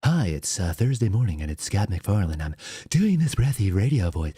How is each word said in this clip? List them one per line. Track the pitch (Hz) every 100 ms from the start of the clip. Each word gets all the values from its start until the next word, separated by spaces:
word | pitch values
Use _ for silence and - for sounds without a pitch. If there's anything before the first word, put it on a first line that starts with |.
Hi, | 135 170 107
it's, | 78 - -
uh, | 87
Thursday | 85 120 131 113
morning, | 101 120 78
and | 78
it's | 76
Scott | - 101 104
MacFarlane. | 92 - 104 87 78
I'm | 78 76 - - -
doing | 156 214 185
this | 160 -
breathy | 127 135 101
radio | 90 117 143 90
voice. | 80 78